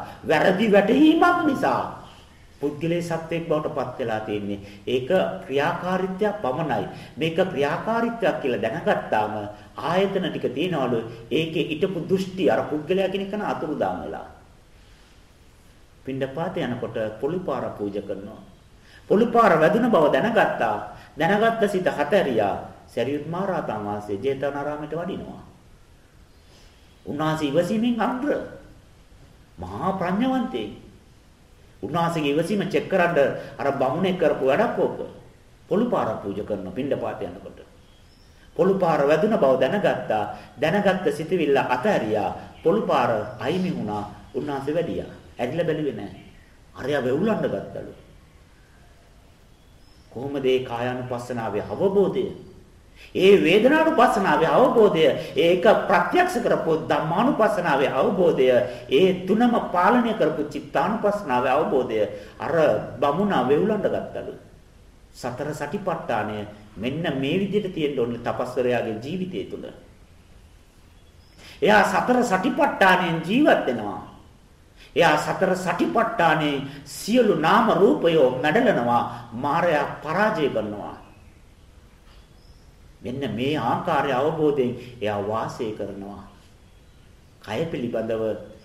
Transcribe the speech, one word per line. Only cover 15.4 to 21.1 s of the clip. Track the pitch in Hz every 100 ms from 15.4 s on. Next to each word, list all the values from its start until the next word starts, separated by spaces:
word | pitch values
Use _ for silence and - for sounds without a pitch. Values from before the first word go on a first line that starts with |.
| - - - - - -
පිණ්ඩපාත | - 131 131 - 180 175
යනකොට | 131 120 110 117 107 -
පොළු | 139 180
පාර | 180 127 110
පූජා | - 104 101
කරනවා. | 98 98 104 110 - - - - - - -
පොළු | 190 240
පාර | 233 220 165
වැදුන | 156 220 247
බව | 196 151
දැනගත්තා. | 131 - 214 160 - 117 104 - - -